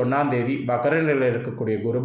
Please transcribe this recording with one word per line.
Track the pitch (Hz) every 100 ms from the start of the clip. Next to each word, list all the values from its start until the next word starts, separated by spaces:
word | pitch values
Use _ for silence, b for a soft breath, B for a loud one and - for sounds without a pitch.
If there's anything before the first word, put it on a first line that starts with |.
ஒண்ணாம் | 123 139 143
தேதி | 123 117 139 120
வகர | 120 139 160
நிலையில் | 156 139 127
இருக்கக்கூடிய | 117 120 - 113 107 117
குரு | 123